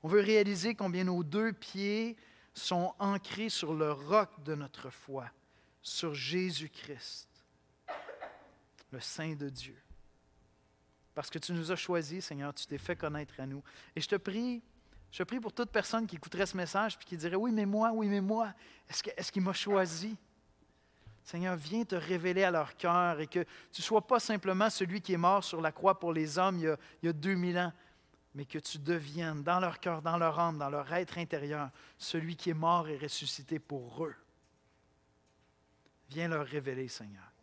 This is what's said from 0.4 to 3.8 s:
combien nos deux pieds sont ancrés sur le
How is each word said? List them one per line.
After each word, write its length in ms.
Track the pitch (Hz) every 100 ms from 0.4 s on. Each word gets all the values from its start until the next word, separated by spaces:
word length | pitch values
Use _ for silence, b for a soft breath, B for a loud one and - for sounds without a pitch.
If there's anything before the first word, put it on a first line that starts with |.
| 202 196 196 220
combien 280 | 196 180
nos 180 | 185 180
deux 300 | 160 196 220
pieds 640 | 202 - 190 202 208 226 220 B B B
sont 420 | - - 180 180 -
ancrés 500 | 196 196 - - 220
sur 240 | - -
le 180 | 156